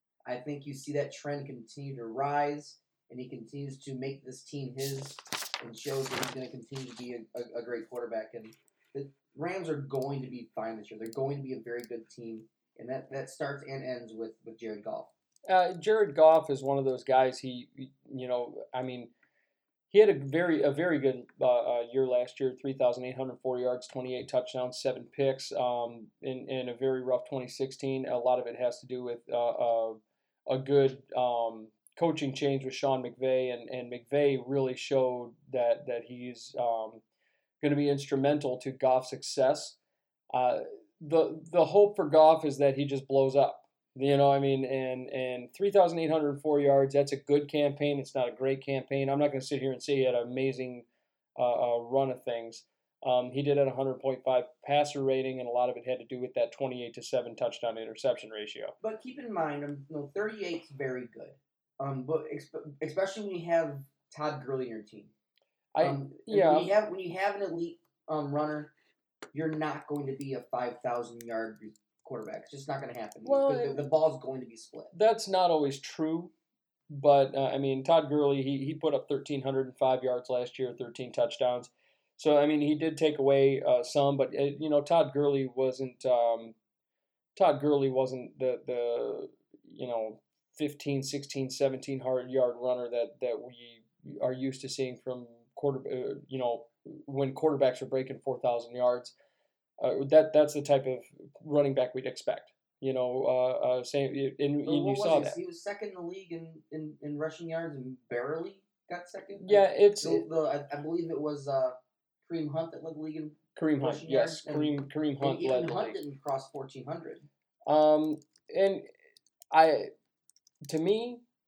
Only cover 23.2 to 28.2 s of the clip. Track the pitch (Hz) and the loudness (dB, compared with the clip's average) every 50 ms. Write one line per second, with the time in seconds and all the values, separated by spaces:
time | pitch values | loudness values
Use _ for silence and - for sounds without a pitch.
23.2 | 131 131 123 - - 120 127 123 123 127 127 123 - - - 127 127 127 127 127 | -6 -6 -6 -6 -4 -2 -2 0 0 0 -2 -2 -6 -10 -10 -8 -6 -6 -6 -8
24.2 | 131 - - 127 127 - - 131 127 127 - - - 135 131 131 120 - - - | -6 -2 -2 -2 -2 -2 -4 -4 -4 -6 -6 -4 -2 -2 -4 -4 -10 -10 -4 0
25.2 | 139 135 131 135 - - - - 123 123 123 120 120 117 117 117 107 - _ _ | 0 0 0 -2 -6 -8 -4 -2 -2 0 0 -2 -4 -6 -8 -12 -18 -20 _ _
26.2 | - 135 127 127 104 - 131 127 123 123 117 117 131 131 131 127 127 127 127 123 | -10 -8 -8 -8 -8 -8 -6 -6 -6 -6 -6 -2 -2 0 0 0 -2 0 -2 -2
27.2 | - - 143 127 127 131 - - 135 135 - - 139 135 135 131 131 - 123 120 | -2 -4 -8 -8 -8 -8 -6 -6 -6 -6 -6 -6 -4 -4 -4 -4 -2 -2 -2 0